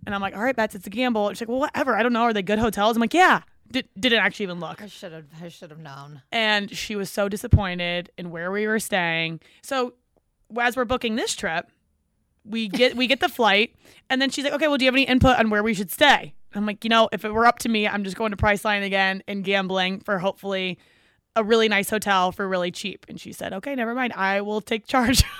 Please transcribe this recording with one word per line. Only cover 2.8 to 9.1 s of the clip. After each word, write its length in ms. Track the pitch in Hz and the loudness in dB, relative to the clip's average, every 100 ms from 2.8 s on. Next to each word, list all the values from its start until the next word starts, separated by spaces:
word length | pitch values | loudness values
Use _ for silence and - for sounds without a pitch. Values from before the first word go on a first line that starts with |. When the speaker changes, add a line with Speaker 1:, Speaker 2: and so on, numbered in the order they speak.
| 208 233 | 2 2
Speaker 1:
I'm 40 | |
like, 140 | 233 | 2
"Yeah." 260 | 320 370 214 - _ _ | 6 6 6 0 _ _
Did, 180 | 254 - - | -8 -8 -2
didn't 200 | 247 226 | 2 4
actually 240 | 196 - | 2 -2
even 180 | 202 175 | -8 -6
look. 220 | 160 165 | -10 -12
Speaker 2:
I 40 | 208 | -16
should 260 | - 190 | -16 -16
have, 120 | 160 147 156 | -16 -18 -18
I 60 | 175 | -18
should 220 | - 175 | -16 -20
have 80 | 165 | -18
known. 420 | 156 139 143 147 _ | -16 -16 -16 -20 _
Speaker 1:
And 460 | 226 220 214 202 165 | -2 0 0 -2 -8
she 180 | - | -8
was 140 | 208 190 | -6 -6
so 220 | - 202 | -2 -2
disappointed 800 | 202 240 - 190 180 175 175 175 - | -4 4 4 4 -2 -4 -4 -6 -12
in 120 | 175 | -12
where 200 | 165 175 | -8 -6
we 160 | 202 214 | -4 0
were 120 | 220 | -2
staying. 640 | - 196 170 | 0 -2 0